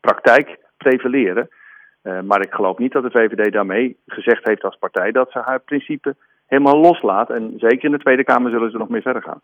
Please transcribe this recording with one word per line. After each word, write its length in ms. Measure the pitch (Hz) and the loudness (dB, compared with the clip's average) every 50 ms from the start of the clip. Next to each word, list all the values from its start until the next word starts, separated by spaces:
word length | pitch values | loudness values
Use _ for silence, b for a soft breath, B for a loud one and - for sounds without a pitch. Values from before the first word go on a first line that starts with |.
praktijk 580 | - 120 - - - 120 117 139 - - - - _ _ _ | -2 -2 0 2 4 4 4 4 4 0 -10 -20 _ _ _
prevaleren." 720 | - - 139 131 123 - 123 127 139 113 92 90 113 123 - B B B B B B B B B B | -2 0 0 0 2 0 -2 0 0 0 0 0 -2 -4 -6 B B B B B B B B B B
Eh, 180 | - 101 92 92 | -12 -10 -10 -8
maar 200 | 95 98 101 98 | -2 0 0 0
ik 120 | 98 95 | 0 -2
geloof 260 | - - 101 95 92 - | -4 -2 -2 -2 -2 -2
niet 140 | 120 131 | -4 -2
dat 100 | - 147 | -2 -2
de 80 | 123 123 | -4 0
V 200 | - 127 113 104 | 0 2 2 2
V 180 | 107 101 107 104 | 0 0 -2 0
D 40 | |
daarmee 440 | 101 104 101 95 95 110 127 127 120 _ _ | 0 -2 -2 -2 -2 -2 -2 -4 -6 _ _
gezegd 380 | - - - - 120 117 110 - | -16 -14 -6 0 0 0 0 2
heeft 200 | 113 107 - - | -2 -2 -2 -2
als 120 | 98 - | -8 -8
partij 360 | - - 95 - 95 90 104 | -6 -10 -6 -4 -4 -4 -2
dat 180 | 117 127 127 127 | 0 -2 -2 -2
ze 80 | - 127 | -4 -10
haar 220 | 113 127 131 127 | -6 -6 -6 -6
principe 540 | _ - 147 139 - - 156 135 - 139 139 _ _ _ _ _ _ | _ -6 -6 -6 -6 -6 -10 -8 -8 -10 -10 _ _ _ _ _ _
helemaal 300 | - 135 139 143 139 143 | -2 0 2 4 4 4
loslaat. 540 | 151 160 175 170 - - 104 95 101 117 - | 6 6 4 4 4 0 -2 0 0 -2 -2
En 240 | 123 117 113 113 - | -4 -8 -8 -8 -8
zeker 280 | 110 117 113 123 127 - | -2 2 2 2 2 0
in 60 | 151 | -2
de 80 | 143 139 | -2 0
Tweede 260 | - 135 131 127 131 | 2 2 2 2 2
Kamer 260 | - 127 123 123 123 | 2 2 2 2 0
zullen 200 | 117 117 117 110 | -2 -2 -2 -2
ze 80 | 110 113 | -4 -6
nog 100 | 110 107 | -8 -6
meer 140 | 117 110 | -6 -6
verder 200 | - 131 127 - | -4 -4 -6 -6
gaan. 180 | - 78 - - | -6 -12 -16 -16